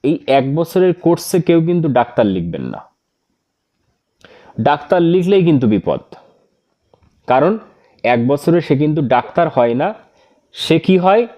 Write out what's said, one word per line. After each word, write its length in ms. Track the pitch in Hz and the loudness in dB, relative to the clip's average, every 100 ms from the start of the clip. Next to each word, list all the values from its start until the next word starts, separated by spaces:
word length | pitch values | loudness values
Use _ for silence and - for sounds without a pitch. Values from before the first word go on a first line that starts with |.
এই 160 | 139 160 - | -2 -4 0
এক 280 | 135 135 147 | 0 0 -4
বছরের 380 | 165 190 185 | -2 0 0
কোর্সে 480 | 170 170 175 - 185 | 0 0 -2 -2 -2
কেউ 240 | 170 170 160 | 2 0 2
কিন্তু 240 | 175 160 | -2 0
ডাক্তার 360 | 120 120 - 107 | 0 0 0 0
লিখবেন 360 | 95 85 80 | -2 -6 -8
না। 220 | 64 52 - _ _ _ _ _ _ _ _ _ _ _ _ _ - - - - | -10 -12 -18 _ _ _ _ _ _ _ _ _ _ _ _ _ -20 -20 -18 -4
ডাক্তার 400 | 117 147 - 185 | -2 -2 0 0
লিখলেই 420 | 170 180 180 202 | 2 0 2 2
কিন্তু 240 | 170 147 123 | 4 2 2
বিপদ, 320 | 104 - 69 - - _ _ _ _ _ _ _ _ _ _ - | 0 -2 -6 -8 -20 _ _ _ _ _ _ _ _ _ _ -2
কারণ 300 | 131 156 220 - _ _ _ | 2 2 -2 -8 _ _ _
এক 240 | 117 120 120 | -2 0 0
বছরে 340 | 143 - 170 | -2 0 0
সে 160 | 151 135 | 0 -2
কিন্তু 240 | 151 156 | 0 -2
ডাক্তার 480 | 131 123 - - 170 | 0 -2 -2 -4 -2
হয় 240 | 139 120 | 0 0
না, 200 | 120 170 220 _ _ _ _ _ | 0 -4 -6 _ _ _ _ _
সে 260 | - - 160 | -14 0 0
কি 180 | 165 185 | 2 2
হয়? 300 | 180 208 233 | 4 2 0